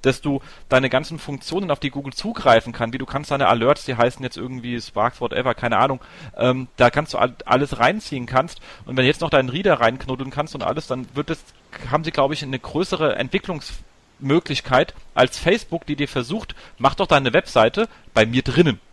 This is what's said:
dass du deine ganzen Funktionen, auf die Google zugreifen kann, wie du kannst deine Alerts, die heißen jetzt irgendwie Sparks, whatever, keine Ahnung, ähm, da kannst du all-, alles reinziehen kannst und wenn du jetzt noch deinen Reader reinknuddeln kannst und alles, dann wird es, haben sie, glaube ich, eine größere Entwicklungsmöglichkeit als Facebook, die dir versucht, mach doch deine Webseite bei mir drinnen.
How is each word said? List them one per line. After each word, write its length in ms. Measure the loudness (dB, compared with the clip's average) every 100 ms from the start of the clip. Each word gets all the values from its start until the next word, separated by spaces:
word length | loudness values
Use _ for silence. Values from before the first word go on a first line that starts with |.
dass 180 | 0 0
du 200 | -2 -4 -6 -20 0
deine 200 | 2 2
ganzen 300 | -2 -2 -10
Funktionen, 520 | -10 -10 -6 -6 -4
auf 80 | -4
die 100 | -4
Google 240 | -6 -10
zugreifen 580 | -8 -8 -2 4 4 4
kann, 200 | -6 -6
wie 60 | -6
du 80 | -6
kannst 240 | -8 -4
deine 160 | 0 2
Alerts, 360 | 4 2 2
die 100 | -2
heißen 280 | 0 0 0
jetzt 120 | -12 -10
irgendwie 440 | -10 -10 -8 -8
Sparks, 400 | -6 -2 -2 0
whatever, 340 | -4 -2 -2
keine 220 | -2 0 2
Ahnung, 220 | 2 0 -10 -20 -18 -2
ähm, 300 | 0 0 -4 4
da 140 | 4
kannst 240 | 4 -4
du 40 | 0
all-, 180 | -2 -2
alles 340 | 0 2 2 2
reinziehen 480 | 2 2 -6 -8 -2
kannst 340 | 0 0 -6 -18 -20
und 120 | -6 2
wenn 80 |
du 40 | 2
jetzt 120 | 2
noch 100 | 2
deinen 200 | 2 2
Reader 240 | 0 2
reinknuddeln 560 | 4 4 2 -6 -6 -6
kannst 240 | -6 -6
und 80 | -4
alles, 240 | -4 -4 -4
dann 200 | -8 -6
wird 160 | -8 -6
es, 140 | -6 -10 _ _ -14 -4
haben 140 | -2
sie, 60 | -2
glaube 240 | 0 0
ich, 80 | 0
eine 160 | -6 -8
größere 580 | -6 -4 -2 0 0 0
Entwicklungsmöglichkeit 1800 | -2 -4 -4 -10 -8 -14 -14 _ _ _ 0 0 2 -6 2 2 2 -4 -6
als 240 | 2 2 2
Facebook, 480 | 0 0 -2 -10 -6
die 80 |
dir 140 | -4 -4
versucht, 480 | -4 -4 -6 -8 -16 -18 0
mach 160 | 0
doch 120 | 2 2
deine 260 | 4 4
Webseite 560 | 0 2 4 4 4 -4 -6 -4
bei 140 | 2 4
mir 160 | 2
drinnen. 380 | 0 4 4 2 _